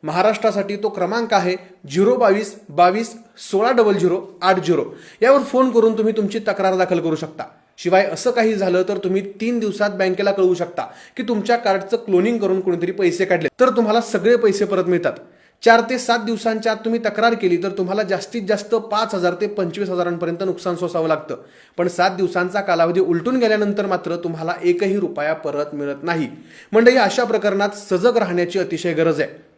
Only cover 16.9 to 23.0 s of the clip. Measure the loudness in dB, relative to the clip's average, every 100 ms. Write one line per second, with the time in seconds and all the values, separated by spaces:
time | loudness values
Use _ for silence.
16.9 | -2 -2 0 0 2 0 0 -2 -4 -2
17.9 | -2 -2 -2 -4 -8 -2 -2 0 -4 -2
18.9 | -4 -2 0 -2 -2 -4 -4 -4 -4 -6
19.9 | -2 -4 -2 -4 -4 -4 -4 -4 -4 -4
20.9 | -2 0 -2 -4 -12 -14 -20 -20 -4 -4
21.9 | 2 0 2 -2 -2 -2 -4 -2 2 2
22.9 | 2